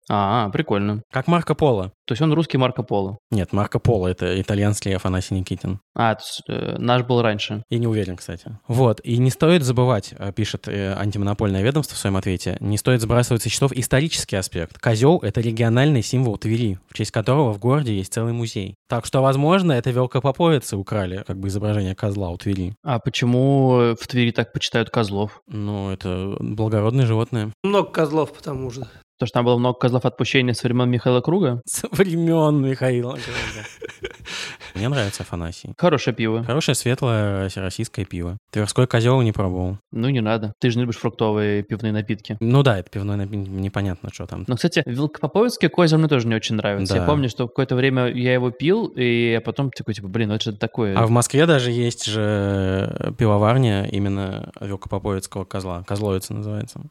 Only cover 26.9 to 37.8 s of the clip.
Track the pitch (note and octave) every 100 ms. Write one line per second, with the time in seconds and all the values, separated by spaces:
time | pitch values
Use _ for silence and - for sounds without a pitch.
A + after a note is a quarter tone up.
26.9 | C3 A#2 A2 A#2 A#2 G#2+ - G3 G3+ -
27.9 | - D#3 D#3 D#3 - D#3+ C3 B2+ B2 B2
28.9 | - _ _ B2 B2 A#2+ A#2+ B2 - B2+
29.9 | B2 B2 - - C3+ B2 A#2 B2 A#2+ B2
30.9 | A#2+ C3 B2 C3+ F#3 D3+ A#2+ - - -
31.9 | F3 G3 E3 E3 E3 D3+ D3+ C3+ C3 C3
32.9 | B2 A#2+ C3 A#2+ A#2+ A2+ G#2+ G#2 - -
33.9 | - - - - - - - - F#2 A#2
34.9 | C#3+ G2+ - G#2 F2 E2 - - - F3
35.9 | C#3+ - A2+ A2+ A2+ A#2 C3+ D#3+ C3 A#2+
36.9 | C3 C3 A2 G#2 G2 G2 G2 F#2+ -